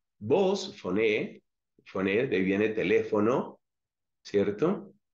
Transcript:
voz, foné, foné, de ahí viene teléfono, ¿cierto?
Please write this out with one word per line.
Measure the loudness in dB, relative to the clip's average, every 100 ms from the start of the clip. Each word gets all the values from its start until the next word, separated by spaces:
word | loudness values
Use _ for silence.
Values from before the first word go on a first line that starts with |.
| _ -8
voz, | 0 2 2 0 -6 -10
foné, | -4 0 2 0 -4 -12 _ _ _ _
foné, | -10 -4 0 0 0
de | 0
ahí |
viene | 2 2 0
teléfono, | 0 2 2 2 0 2 0 -4 -12 _ _ _ _ _ _
¿cierto? | -2 0 0 0 0 0 -6 _ _